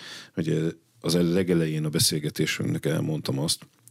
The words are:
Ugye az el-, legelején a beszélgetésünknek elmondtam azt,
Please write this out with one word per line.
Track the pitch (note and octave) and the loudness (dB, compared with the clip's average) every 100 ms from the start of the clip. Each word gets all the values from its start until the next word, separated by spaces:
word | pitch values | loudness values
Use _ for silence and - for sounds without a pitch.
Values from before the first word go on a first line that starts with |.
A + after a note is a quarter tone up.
| - - - - | -16 -16 -10 -4
Ugye | D#2+ D#2+ D#2+ - _ _ | 0 0 0 -4 _ _
az | - | 0
el-, | E2+ | 2
legelején | F2 F2 F2 F2 D#2+ D#2 | 4 4 4 2 2 0
a | D#2 | 0
beszélgetésünknek | D2 - D#2+ D2 - D#2 - - E2 - | 2 2 0 -2 -2 -2 -2 -2 -2 0
elmondtam | D#3 - D#3 - C3+ | 0 0 -2 -2 -2
azt, | D#3 - - _ - | -2 -4 -8 _ -18